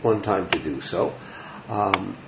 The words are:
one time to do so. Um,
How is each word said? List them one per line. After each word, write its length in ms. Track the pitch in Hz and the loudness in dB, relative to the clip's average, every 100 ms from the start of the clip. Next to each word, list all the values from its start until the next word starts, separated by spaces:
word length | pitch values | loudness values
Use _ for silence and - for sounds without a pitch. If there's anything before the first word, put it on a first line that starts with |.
one 180 | 117 107 | 4 4
time 280 | 104 98 92 | 4 2 2
to 80 | - | -2
do 220 | 78 67 | -2 -6
so. 340 | - 87 127 - - - - - - | -2 0 0 -2 -12 -14 -14 -14 -4
Um, 480 | 107 101 - - - | 0 2 2 -2 -8